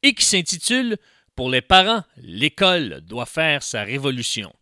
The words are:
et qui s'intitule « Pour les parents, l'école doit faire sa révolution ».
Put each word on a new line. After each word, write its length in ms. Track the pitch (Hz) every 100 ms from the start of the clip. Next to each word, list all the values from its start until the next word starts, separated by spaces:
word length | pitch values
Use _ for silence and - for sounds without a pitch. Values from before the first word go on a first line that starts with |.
et 100 | 277
qui 120 | 247 -
s'intitule « 720 | 196 165 175 - 247 247 214 _ _ _ -
Pour 140 | 127
les 120 | 127
parents, 420 | - 185 185 226 - -
l'école 840 | 110 90 147 - 190 175 120 69
doit 240 | 82 117 120
faire 380 | - 160 147
sa 200 | - 113
révolution ». 680 | 104 135 139 127 113 113 98 _